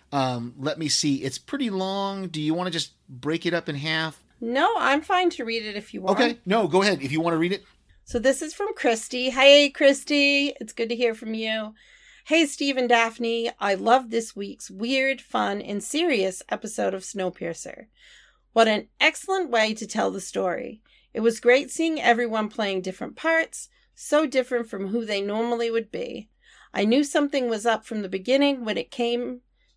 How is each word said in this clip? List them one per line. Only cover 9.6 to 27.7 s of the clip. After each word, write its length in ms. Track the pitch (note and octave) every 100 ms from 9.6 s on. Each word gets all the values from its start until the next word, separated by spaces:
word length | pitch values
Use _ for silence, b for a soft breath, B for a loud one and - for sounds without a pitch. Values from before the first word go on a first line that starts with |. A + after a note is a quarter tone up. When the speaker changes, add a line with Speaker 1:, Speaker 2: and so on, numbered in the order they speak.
| C#4+
Speaker 2:
Christy. 840 | - C#4 C#4 - C#4+ C#4 C#4 C#4+ -
It's 140 | A3
good 160 | - A3+
to 60 | A#3
hear 180 | A#3+
from 220 | A3 A3 A3
you. 400 | A3 A3 G#3+ G#3+ b b b b -
"Hey, 220 | D#4+ D4
Steve 280 | - C#4 B3+
and 120 | A#3+
Daphne. 600 | A#3+ A3+ A3+ A#3 A#3 A#3 -
I 160 | G3+ F#3+
love 340 | G#3 C4 A#3+
this 260 | A3+ A3 -
week's 360 | G3+ - -
weird, 500 | F#3+ A#3 C4+ C4+ C4
fun, 400 | - A3+ G#3 G3+
and 220 | - G#3
serious 580 | - D4+ F4 A#3 F#3+ F#3 -
episode 460 | G#3+ G#3 - G3 F#3+
of 80 |
Snowpiercer. 800 | - G3+ F#3 - F3 E3 - - - b b b b b b
What 140 | A3+ A3
an 200 | G#3+ - -
excellent 520 | D4+ D#4 - F#4+ D#4
way 240 | A#3 G#3+ A3
to 100 | A3+
tell 240 | A3 G3
the 120 | F#3+
story. 600 | F#3+ F#3+ F#3 E3+ - A3 b b b
It 60 | A3+
was 200 | A3+ A3+
great 300 | A#3+ C4 -
seeing 320 | - E4 D#4
everyone 480 | A#3 A#3 A#3+ A3 G#3+
playing 320 | - G3+ F#3+
different 340 | F#3 F3+ D#3+ -
parts, 540 | D#4+ E4 E4 - - _ _ _
so 280 | - D4+ D#4
different 420 | C4+ B3 A#3+ A3+
from 180 | G3 G3
who 180 | A3+ A3
they 160 | G3+
normally 480 | G3+ G#3+ A#3+ A#3 A#3
would 180 | A3+ A3
be. 360 | - - - G#3+ _ b b b
I 100 | G#3
knew 200 | G#3 C4
something 440 | C#4+ D#4 C#4+ C#4+ B3
was 180 | G#3+
up 200 | A#3